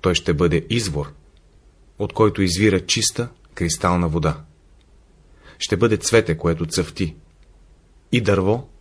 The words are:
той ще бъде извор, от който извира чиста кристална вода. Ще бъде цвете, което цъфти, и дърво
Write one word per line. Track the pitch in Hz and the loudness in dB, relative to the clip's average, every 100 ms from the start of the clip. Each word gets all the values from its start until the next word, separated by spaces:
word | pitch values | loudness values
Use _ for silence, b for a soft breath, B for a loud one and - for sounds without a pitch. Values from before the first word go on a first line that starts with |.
той | 95 87 | 0 0
ще | - | 0
бъде | 76 87 78 - | 0 2 0 -2
извор, | 117 101 73 71 - - _ _ _ _ _ _ _ | -4 -4 -6 -8 -14 -20 _ _ _ _ _ _ _
от | 101 | -8
който | - 107 90 | 2 2 4
извира | 92 87 107 95 92 | 0 2 2 2 0
чиста | - 107 - 120 - _ | -2 -2 -4 -8 -10 _
кристална | - 87 - 90 90 85 | -6 -4 -2 0 2 0
вода. | 80 78 - - _ _ - _ - _ _ - B B B | 0 -2 -4 -12 _ _ -20 _ -20 _ _ -20 B B B
Ще | - 98 | -4 0
бъде | 113 107 | 2 2
цвете, | - 113 110 80 | 4 2 2 -2
което | 87 82 82 | 0 -2 -2
цъфти, | - 76 - 90 - - _ - - - _ _ _ _ | -4 -4 -4 -6 -6 -20 _ -20 -20 -20 _ _ _ _
и | 120 | 0
дърво | 104 98 95 117 - - | 2 2 2 0 -4 -20